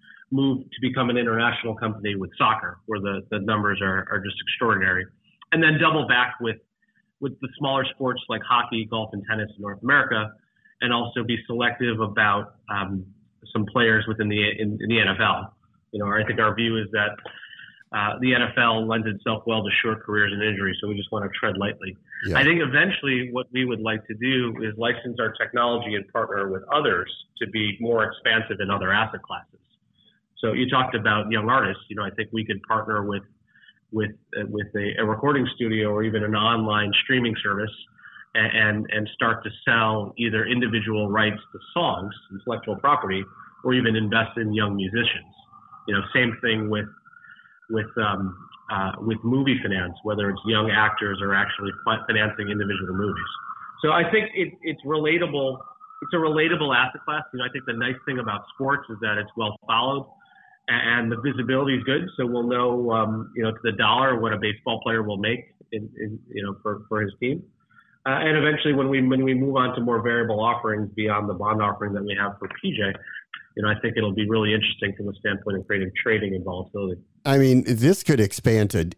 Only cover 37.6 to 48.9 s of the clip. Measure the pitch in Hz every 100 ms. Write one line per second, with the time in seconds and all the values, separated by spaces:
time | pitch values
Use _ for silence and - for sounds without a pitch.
37.6 | 113 - - _ - - - 113 113 113
38.6 | 107 107 107 107 104 - 120 113 110 -
39.6 | - 117 110 110 98 - 117 110 107 123
40.6 | 123 113 101 107 104 107 107 104 - -
41.6 | - - 165 92 98 95 - 98 - 113
42.6 | - 101 139 147 98 95 98 - - -
43.6 | 127 127 113 110 107 113 110 - 107 107
44.6 | 104 101 95 113 117 - - - _ -
45.6 | - - - 101 92 131 123 107 120 110
46.6 | 107 107 101 - - - - - - _
47.6 | - 113 107 - 107 98 95 87 - -
48.6 | - 104 95